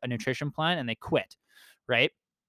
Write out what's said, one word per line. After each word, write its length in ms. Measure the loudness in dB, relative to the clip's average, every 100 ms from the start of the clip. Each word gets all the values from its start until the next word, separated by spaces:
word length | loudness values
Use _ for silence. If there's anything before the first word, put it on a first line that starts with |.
a 60 | -4
nutrition 420 | -4 -2 -2 -4
plan, 260 | -2 -2 0
and 100 | -2
they 100 | -6
quit, 400 | -2 0 -2 -10 _ _ -20 _ 0
right? 240 | 4 4 0 _ _